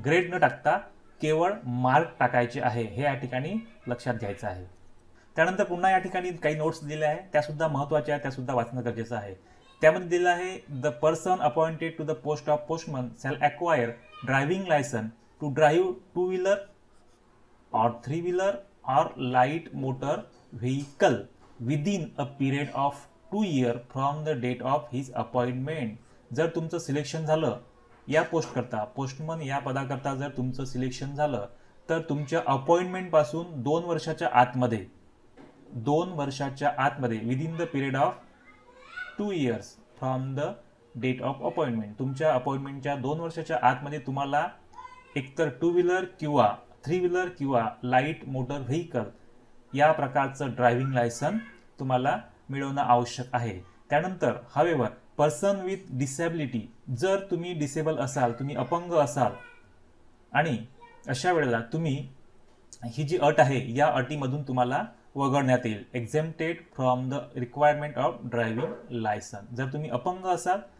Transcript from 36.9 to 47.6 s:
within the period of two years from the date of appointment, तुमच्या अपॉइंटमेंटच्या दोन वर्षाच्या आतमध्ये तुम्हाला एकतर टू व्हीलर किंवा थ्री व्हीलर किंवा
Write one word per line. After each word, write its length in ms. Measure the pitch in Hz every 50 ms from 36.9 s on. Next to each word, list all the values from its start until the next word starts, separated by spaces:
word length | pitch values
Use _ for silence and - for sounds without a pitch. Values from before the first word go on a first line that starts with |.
| 143 143 131 117 113 110
within 360 | 110 117 131 131 156 165 165
the 100 | 165 170 165 -
period 200 | 139 135 139 131
of 160 | 135 147 180 - - - - - _ - - - - - - - - - - - - - - - -
two 120 | 202 208
years 320 | 196 165 139 120 110 - - - - - - - - -
from 320 | 135 131 131 127 131 135 135
the 140 | 147 147 175 220 - - - _ _ _ _ - 117
date 220 | 113 127 123 - -
of 220 | 131 135 - 151
appointment, 520 | 156 - 175 156 131 117 110 104 101 107 -
तुमच्या 360 | 135 135 135 139 160 156 139
अपॉइंटमेंटच्या 600 | 127 127 143 135 135 139 139 139 139 131 147 143
दोन 260 | 135 120 139 151 165
वर्षाच्या 380 | 165 165 160 165 156 - 160 -
आतमध्ये 360 | - 123 135 135 143 143 147 151
तुम्हाला 500 | - 135 131 139 139 139 143 147 170 - - - - - - - - - - - - - -
एकतर 320 | 143 131 135 - - 160 147
टू 220 | 131 - 165 170
व्हीलर 340 | 175 180 175 175 180 185 185
किंवा 520 | 180 - - 156 147 147 135 110 101 104 - - - - - -
थ्री 140 | 135 170 185
व्हीलर 300 | 180 175 175 180 180 180
किंवा 420 | 180 - 143 135 131 120